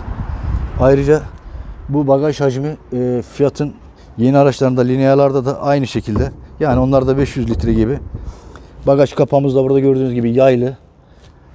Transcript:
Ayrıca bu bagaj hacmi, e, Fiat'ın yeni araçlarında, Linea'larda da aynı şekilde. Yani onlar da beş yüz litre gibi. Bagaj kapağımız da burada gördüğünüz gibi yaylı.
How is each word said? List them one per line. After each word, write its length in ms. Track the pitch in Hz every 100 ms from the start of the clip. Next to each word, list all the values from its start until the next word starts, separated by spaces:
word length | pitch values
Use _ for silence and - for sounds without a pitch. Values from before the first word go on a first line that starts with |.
| - - - - - - - -
Ayrıca 420 | 127 139 139 151 - - - - - - -
bu 180 | 143 139
bagaj 340 | 139 151 139
hacmi, 360 | 139 127 147 143 -
e, 280 | 127 123 123 -
Fiat'ın 400 | - 143 - 147 - - - - -
yeni 200 | 123 139
araçlarında, 440 | 139 127 135 127
Linea'larda 640 | 123 131 135 139 139 135 127
da 160 | -
aynı 260 | 143 143 131
şekilde. 440 | 113 - 104 - - - -
Yani 200 | 151 123
onlar 280 | 131 135 131
da 100 | 135
beş 200 | 131 135
yüz 120 | 113
litre 240 | 110 117
gibi. 260 | 110 110 139 - - - - - - - - -
Bagaj 260 | 139 135
kapağımız 420 | - 139 139 127 131
da 80 |
burada 160 | 135 139
gördüğünüz 340 | 135 131 131
gibi 180 | 120 117
yaylı. 460 | 120 135 123 127 131 - _ _ - - - -